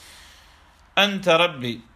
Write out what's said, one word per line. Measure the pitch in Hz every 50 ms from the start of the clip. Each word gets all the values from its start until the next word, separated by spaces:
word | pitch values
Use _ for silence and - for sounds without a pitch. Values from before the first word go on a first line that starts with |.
| - - - - - - - - - - - _ _ _ _ _ _ _ _ 185
"أنت | 196 202 196 190 190 180
ربي | 165 165 175 170 156 131 123 120 113 113 - - _